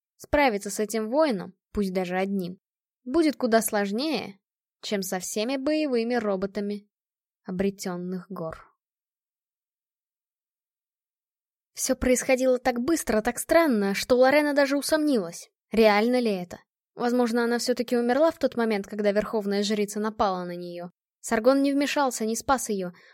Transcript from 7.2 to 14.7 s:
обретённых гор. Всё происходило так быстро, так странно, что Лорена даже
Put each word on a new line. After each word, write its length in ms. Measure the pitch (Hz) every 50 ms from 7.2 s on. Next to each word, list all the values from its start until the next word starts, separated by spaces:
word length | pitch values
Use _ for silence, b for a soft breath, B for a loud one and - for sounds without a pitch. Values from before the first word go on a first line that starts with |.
| _ _ _ _ _
обретённых 840 | - 185 180 190 196 196 190 - 196 180 175 180 180 185 180 175 -
гор. 420 | 190 175 165 160 - - - - _ _ _ _ _ _ _ _ _ _ _ _ _ _ _ _ _ _ _ _ _ _ _ _ _ _ _ _ _ _ _ _ _ _ _ _ _ _ _ _ _ _ _ _ _ _ _ _ _ _ _ _ _ _ _ _ _ _ _ _ _
Всё 220 | - - - 262
происходило 640 | - - 254 254 240 - - 269 247 262 262 254 247
так 200 | - 262 247 240
быстро, 420 | 247 285 330 302 - - 220 220
так 180 | 214 247 240 -
странно, 560 | - - 330 330 330 311 240 208 202 196 196
что 200 | - - - 254
Лорена 380 | 247 254 262 285 302 294 294 285
даже 240 | 285 285 262